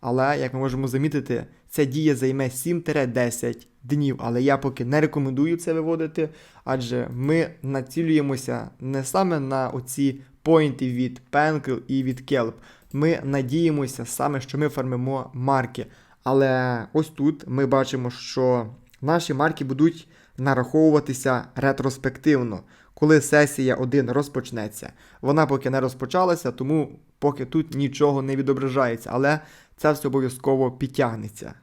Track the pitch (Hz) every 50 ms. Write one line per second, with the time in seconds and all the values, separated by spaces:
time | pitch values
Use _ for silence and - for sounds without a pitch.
0 | - 117 120 127 131 135 147 143 135 127 123 131 135 135 123 127 135 131 120 131
1 | 143 156 156 143 127 - 123 117 - - - _ _ _ - - 147 139 123 151
2 | 156 156 147 120 127 131 131 135 135 127 123 - - 170 175 170 165 - 151 151
3 | 135 123 117 127 123 120 117 - - 120 120 - - _ _ _ _ 120 143 147
4 | 147 139 127 - - 117 117 120 127 139 139 135 135 139 135 - 123 120 135 151
5 | 156 156 156 156 139 135 131 127 143 160 170 170 170 - 165 160 160 160 165 160
6 | 160 156 156 - 160 151 156 - - - _ - _ - 131 131 123 117 127 123
7 | 120 123 123 123 131 139 160 165 160 - - - - 131 139 135 127 127 - 165
8 | 170 160 160 151 143 139 135 127 131 - 123 120 110 - - _ 131 131 135 135
9 | 131 131 - 185 190 185 170 151 139 131 135 131 131 123 - 131 123 - - -
10 | 139 139 135 135 - _ _ _ _ 151 160 160 156 147 131 131 131 127 123 123
11 | 127 127 123 127 - _ - 143 151 156 156 151 147 - 127 - - - 135 135
12 | 131 127 127 127 - - 143 131 117 113 117 - - - - _ _ _ - 139
13 | 147 160 170 - - 135 139 139 135 123 131 165 170 160 156 147 139 127 135 -
14 | 120 117 - - 131 143 147 135 - - - 139 151 151 143 - 127 131 127 123
15 | 127 131 135 135 127 - - 127 123 135 139 131 123 120 - - 120 - - -
16 | _ _ _ _ _ 127 131 135 135 135 127 131 127 127 123 117 110 - - 156
17 | 160 160 - - 139 147 156 147 - - 123 131 139 127 139 135 131 131 - 131
18 | 123 123 123 - - - - - 131 127 123 123 117 110 123 - - _ _ _
19 | - 135 165 170 170 - 147 131 143 160 156 - 143 131 135 131 151 165 165 -
20 | - _ _ _ _ _ _ - 127 139 135 123 123 120 - 156 160 160 151 151
21 | 147 - 131 123 - 135 131 120 113 - - - 135 139 135 135 135 135 123 -
22 | - 135 127 - - 156 151 131 123 117 104 90 - _ _ _ _ _ _ -
23 | - 151 156 151 - - - 151 147 143 - - 135 127 123 - 131 127 123 143
24 | 131 117 127 139 143 143 - 131 127 127 123 117 107 107 - - - - - _
25 | - - - _ - 131 143 156 156 143 139 131 - 135 127 135 127 127 127 127
26 | 131 127 - 185 185 185 170 165 - 175 160 - 131 135 151 160 147 - - -
27 | _ _ _ _ - 143 139 - 135 123 - 160 156 160 160 139 139 135 123 -
28 | 147 147 143 139 135 135 135 135 139 131 139 127 131 135 131 135 135 120 117 113
29 | - - 113 123 135 139 151 156 156 - - - - _ _ _ - 151 151 143
30 | - 143 127 139 131 127 127 - - 139 135 131 135 127 123 127 139 127 127 -
31 | 139 120 113 110 107 107 - - 107 107 - -